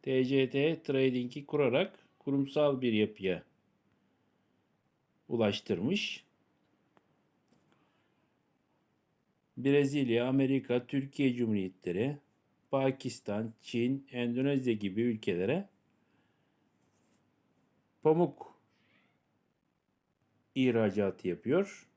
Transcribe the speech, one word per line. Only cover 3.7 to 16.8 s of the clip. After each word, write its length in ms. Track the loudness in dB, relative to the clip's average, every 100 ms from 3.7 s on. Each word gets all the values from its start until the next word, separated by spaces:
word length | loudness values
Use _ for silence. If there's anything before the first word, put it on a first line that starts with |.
| _ _ _ _ _ _ _ _ _ _ _ _ _ _ _ -6
ulaştırmış. 1000 | 0 0 0 -4 -2 -2 -2 -4 -12 _ _ _ _ _ _ _ _ _ _ _ _ _ _ _ _ _ _ _ _ _ _ _ _ _ _ _ _ _ _ _ _ _ -4
Brezilya, 720 | 2 4 2 0 0 2 2
Amerika, 600 | 2 2 0 0 -4 -2
Türkiye 460 | -6 -6 0 0
Cumhuriyetleri, 840 | 0 0 0 -2 -8 -6 -2 -2 -4 _ _ _ _ _
Pakistan, 840 | 0 0 -2 -8 -8 -6 -4 -6 -10
Çin, 460 | -8 -2 -2 -2 -6
Endonezya 600 | -6 -4 -2 0 0 0
gibi 280 | -2 -2 -2
ülkelere 680 | -2 -2 -2 -2 0 -2 -4 _ _ _ _ _ _ _ _ _ _ _